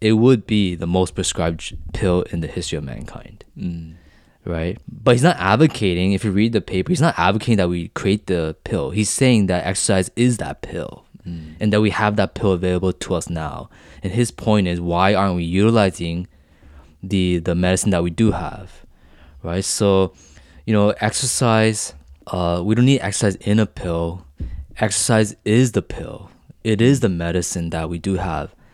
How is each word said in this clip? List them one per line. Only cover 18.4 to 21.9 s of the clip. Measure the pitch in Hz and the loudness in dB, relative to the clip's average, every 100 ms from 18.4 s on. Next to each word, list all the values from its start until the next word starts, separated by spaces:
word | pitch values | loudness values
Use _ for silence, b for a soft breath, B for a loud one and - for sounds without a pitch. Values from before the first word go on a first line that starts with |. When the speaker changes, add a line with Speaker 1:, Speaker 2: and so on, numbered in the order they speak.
| 78 - 95 - - b b b b b | -6 -10 -16 -20 -20 b b b b b
Speaker 1:
Right? | 90 90 | -4 -4
So, | - - 101 95 92 b b b b b - | -2 0 2 4 2 b b b b b 0
you | |
know, | 107 101 - | 2 4 2
exercise, | 107 - 131 - 123 110 110 107 - | -2 -2 -4 0 2 4 2 0 -6